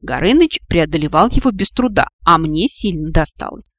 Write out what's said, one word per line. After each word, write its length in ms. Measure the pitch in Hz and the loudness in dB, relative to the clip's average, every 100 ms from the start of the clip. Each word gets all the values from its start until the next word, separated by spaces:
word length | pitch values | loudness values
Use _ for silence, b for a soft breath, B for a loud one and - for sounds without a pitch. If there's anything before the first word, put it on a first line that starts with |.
Горыныч 580 | 143 127 165 277 330 - - | -8 -2 2 4 4 0 -4
преодолевал 600 | 170 151 160 151 156 214 | -2 0 -2 0 2 2
его 220 | 262 262 | 2 0
без 200 | 196 196 | -2 -6
труда, 360 | - 247 208 - _ | -2 -2 -2 -4 _
а 140 | - 170 | 0 2
мне 300 | 160 151 214 | 2 -2 -2
сильно 400 | - 208 170 156 | -2 -4 -4 -2
досталось. 580 | 165 151 _ - - - | -2 -2 _ -12 -12 -20